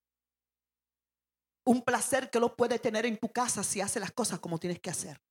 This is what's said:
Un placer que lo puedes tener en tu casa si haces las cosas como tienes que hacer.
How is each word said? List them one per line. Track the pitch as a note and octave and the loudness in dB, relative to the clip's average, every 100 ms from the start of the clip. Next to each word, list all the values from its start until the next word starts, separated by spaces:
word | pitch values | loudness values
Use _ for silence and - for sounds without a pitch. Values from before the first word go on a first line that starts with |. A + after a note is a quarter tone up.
| _ _ _ _ _ _ _ _ _ _ _ _ _ _ _ _ - | _ _ _ _ _ _ _ _ _ _ _ _ _ _ _ _ 4
Un | B3 | 4
placer | B3 A#3+ - C4 C4 | 2 0 2 0 0
que | A#3 | 2
lo | A#3 - | 2 2
puedes | A#3+ A#3 | 0 2
tener | A#3+ G#3+ | 0 0
en | A#3+ G#3+ | 0 -2
tu | A3 | -2
casa | - A#3+ - | -2 -2 -2
si | - G3+ | -2 -2
haces | G3+ A#3 | -2 -2
las | F#3+ | -4
cosas | - A3 F3+ | -2 -2 -2
como | F3 E3 | -4 -4
tienes | F3+ F3 | -4 -6
que | - | -6
hacer. | - E3 D3 _ | -8 -8 -14 _